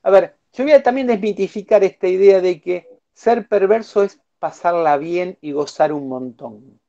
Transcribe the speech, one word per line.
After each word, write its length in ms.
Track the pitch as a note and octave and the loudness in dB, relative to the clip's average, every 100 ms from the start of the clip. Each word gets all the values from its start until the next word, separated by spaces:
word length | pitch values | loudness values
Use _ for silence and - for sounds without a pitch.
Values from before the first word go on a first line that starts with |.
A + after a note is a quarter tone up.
a 80 | F#3+ | 2
ver, 260 | F#3+ E3+ _ _ | 2 2 _ _
yo 100 | - | -6
voy 100 | C4+ | 2
a 80 | C#4+ | 4
también 240 | B3 C4 B3+ | 4 -2 -2
desmitificar 800 | A3 G#3 F#3+ F#3+ G#3+ G3 G#3+ | -2 -4 -4 -6 -8 0 2
esta 240 | F#3+ - F#3 | 2 0 -4
idea 340 | F#3 G3 F#3+ | 2 4 4
de 180 | F3+ E3 | 2 -4
que 300 | F3+ F3+ - _ _ | -6 -8 -10 _ _
ser 340 | _ A3+ A#3 G3+ | _ -2 -2 0
perverso 540 | G#3 F#3+ A3 A3 G#3 | 0 2 0 -2 -2
es 180 | G3+ - _ _ | -2 -4 _ _
pasarla 580 | D#3+ - F3 F3 D#3+ C#3+ | -10 -6 -4 -2 0 -2
bien 400 | D#3+ F3 F3+ - | -2 -6 -6 -10
y 100 | D3+ | -10
gozar 420 | C#3+ C#3+ - D#3 | -6 -6 -2 -2
un 160 | D3+ C3+ | -2 -10
montón. 680 | C3 B2+ A#2 C3 G#2+ C3+ _ | -10 -12 -14 -18 -20 -20 _